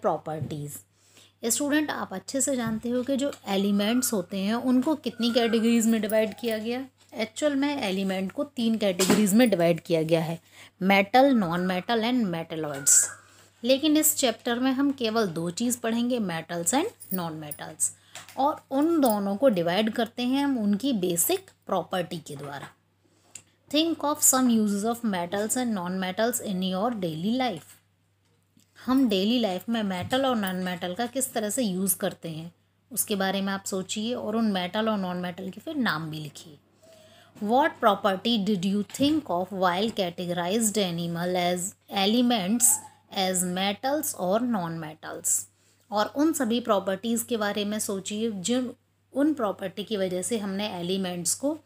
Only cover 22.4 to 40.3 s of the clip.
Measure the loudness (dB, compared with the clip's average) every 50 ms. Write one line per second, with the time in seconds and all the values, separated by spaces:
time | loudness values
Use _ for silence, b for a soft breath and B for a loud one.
22.4 | -12 -12 -12 -12 -14 -16 -18 _ _ _ _ _ _ _ B B B B B B
23.4 | B B B B B -2 2 2 2 2 0 -2 -2 -2 0 2 4 4 4 6
24.4 | 4 4 4 4 4 2 0 0 -2 -2 -2 -2 -2 -2 -2 -2 -2 -2 -2 -2
25.4 | -2 -2 -2 -2 -2 -2 -2 -2 -2 -4 -4 -4 -4 -4 -2 0 0 0 0 -2
26.4 | -4 -4 -4 -2 -2 -2 -2 0 -2 -2 -2 -2 -4 -4 -4 -4 -2 -2 0 0
27.4 | 0 -2 -4 -6 -10 -16 -20 -20 _ _ _ _ _ _ _ _ _ _ _ _
28.4 | _ _ _ _ _ _ _ -10 -4 0 2 4 4 4 2 2 2 2 2 2
29.4 | 0 0 -2 -4 -4 -4 -4 -2 -2 -2 -2 -4 -4 -2 -2 0 0 0 0 0
30.4 | -2 -2 -4 -4 -4 -4 -4 -4 -6 -6 -4 -4 -6 -4 -4 -4 -6 -4 -4 -4
31.4 | -4 -2 -2 -2 -2 -2 -2 -2 -2 -2 -2 -2 -2 -4 -6 -6 -10 -12 -10 -10
32.4 | -12 -14 -16 _ _ _ _ _ _ _ -6 -6 -4 -2 -2 0 0 0 0 -2
33.4 | -2 -2 -4 -4 -6 -6 -6 -6 -6 -6 -6 -6 -6 -4 -6 -6 -4 -4 -2 0
34.4 | 0 0 0 0 -2 -2 -2 -2 0 0 0 -2 -2 -4 -4 -4 -6 -6 -8 -8
35.4 | -10 -12 -12 -12 -12 -8 -4 -2 0 0 0 -2 -4 -6 -8 -10 -10 -12 -14 -16
36.4 | -20 -20 -20 -20 _ _ _ B B B B B B B B B B B B B
37.4 | -2 2 4 4 4 4 2 2 4 4 4 4 2 0 0 0 0 0 0 0
38.4 | 2 0 0 0 0 0 0 -2 -2 -4 -2 0 2 2 2 2 0 0 -2 -2
39.4 | -2 -2 -2 0 2 2 2 2 0 -2 -2 -2 -2 -2 -4 -4 -6 -4